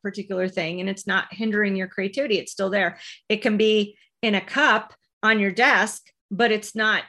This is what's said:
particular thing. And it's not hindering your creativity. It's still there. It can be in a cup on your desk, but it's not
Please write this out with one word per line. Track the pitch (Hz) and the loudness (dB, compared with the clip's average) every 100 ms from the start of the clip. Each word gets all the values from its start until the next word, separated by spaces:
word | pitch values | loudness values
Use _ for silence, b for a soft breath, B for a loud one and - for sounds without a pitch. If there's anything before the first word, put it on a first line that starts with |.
particular | 202 196 190 185 185 | -10 -10 -6 -4 -4
thing. | 185 160 180 | -2 -6 -4
And | 190 | -6
it's | 196 - | -6 -2
not | 190 - | -2 -4
hindering | 190 220 208 208 190 | -4 -2 0 0 0
your | 185 | -4
creativity. | - 196 233 285 196 | -4 -4 -2 0 -2
It's | 123 | -2
still | - 196 | -4 -2
there. | 202 175 170 B B - | 0 0 -4 B B -4
It | 214 | -2
can | 226 214 | 0 2
be | 220 214 208 b b _ | 4 4 0 b b _
in | 220 196 | -2 -2
a | |
cup | 185 269 294 220 - - _ _ | -2 0 2 2 0 -16 _ _
on | 214 220 | 2 2
your | 196 | 2
desk, | 185 262 220 208 - - _ - | 2 4 4 2 -4 -16 _ -8
but | 190 233 | 0 2
it's | 214 - 220 | 2 -2 -2
not | 220 202 | 0 0